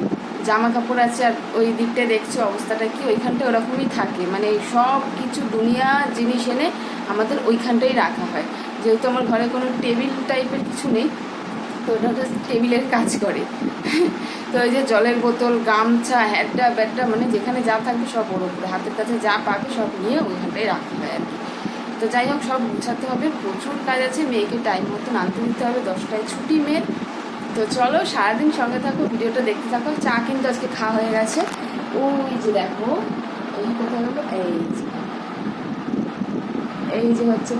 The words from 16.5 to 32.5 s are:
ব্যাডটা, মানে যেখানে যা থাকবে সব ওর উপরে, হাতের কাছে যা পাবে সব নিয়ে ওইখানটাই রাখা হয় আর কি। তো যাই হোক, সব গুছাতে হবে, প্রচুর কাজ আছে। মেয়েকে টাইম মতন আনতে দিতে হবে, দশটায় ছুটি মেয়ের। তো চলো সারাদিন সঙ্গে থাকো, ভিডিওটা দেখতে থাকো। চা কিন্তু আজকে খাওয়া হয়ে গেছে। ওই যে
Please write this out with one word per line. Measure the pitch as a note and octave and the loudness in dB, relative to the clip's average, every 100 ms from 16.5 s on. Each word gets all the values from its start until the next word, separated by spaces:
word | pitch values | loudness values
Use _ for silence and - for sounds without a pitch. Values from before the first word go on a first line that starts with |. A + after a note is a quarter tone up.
| - B3 A#3 | 2 2 4
ব্যাডটা, | A3 A#3 B3 | 0 0 0
মানে | A3 A#3 G#3+ | 2 2 2
যেখানে | A#3+ B3+ A3+ | 0 0 2
যা | A3 A#3 | 2 0
থাকবে | A#3+ A#3 A#3 | -2 -2 -2
সব | G#3+ F#3 | -2 -2
ওর | F3+ | -2
উপরে, | F3+ F#3 | -4 -4
হাতের | F#3 G3+ - | -4 -4 -4
কাছে | G#3+ A#3 G#3 | -2 0 2
যা | G#3 G#3+ | 2 0
পাবে | G3+ - A#3 | -2 -2 -2
সব | G#3 - | -2 -2
নিয়ে | G3 C#4+ B3+ | 0 2 0
ওইখানটাই | F#3 F#3 - A3 | -2 -4 -2 -2
রাখা | E3 - - | -2 -4 -6
হয় | - D3 | -4 -4
আর | - | -6
কি। | - - - - - - - | -8 -8 -8 -8 -8 -8 -4
তো | A3 | 0
যাই | B3 B3+ | 0 0
হোক, | C#4+ A#3 | -2 -2
সব | C4 A#3 | -2 -2
গুছাতে | - A#3+ A3+ C4 | -2 -4 -4 -2
হবে, | B3+ D#4 - | -2 -2 -2
প্রচুর | G4 - - C#4 - | -4 -6 -6 -4 -2
কাজ | B3+ B3+ | 0 0
আছে। | D4 D4 | 0 0
মেয়েকে | A#3 G3+ A#3 A3+ | 0 0 0 0
টাইম | F#3 G3+ | 0 -2
মতন | - - A#3 | -4 -2 0
আনতে | F#3 F#3+ A#3 | 0 0 -2
দিতে | A#3 A#3+ | 0 0
হবে, | B3 G#3 | 0 -2
দশটায় | F#3 - G#3+ A3 | -4 -2 -4 -4
ছুটি | - - D#4 D4 | -6 0 2 2
মেয়ের। | D#4 - - - - - - - G#3+ | 0 0 -4 -6 -8 -10 -8 -6 -2
তো | G#3+ B3+ | 0 2
চলো | B3 D#4 F#4+ | 4 2 2
সারাদিন | C4+ G3+ A#3 D4+ D#4 | 2 2 4 2 2
সঙ্গে | A#3+ B3+ C#4 | 0 0 -2
থাকো, | C4+ - | 0 0
ভিডিওটা | A#3 A3+ B3+ A3+ | 0 0 2 0
দেখতে | G#3 A#3 | -2 -2
থাকো। | A#3+ D4 D4+ - | -2 -2 -2 0
চা | A#3+ A#3 | 0 0
কিন্তু | C4+ C4 | 0 0
আজকে | A#3+ B3+ - | 0 -4 -2
খাওয়া | A3 A3 | 0 2
হয়ে | A3 A3 | 2 2
গেছে। | A3+ D#4 F4+ - A#3 - - - | 2 0 -2 -4 -6 -6 -4 0
ওই | C4+ C#4 C4+ B3 | 2 2 0 0
যে | A3 | 2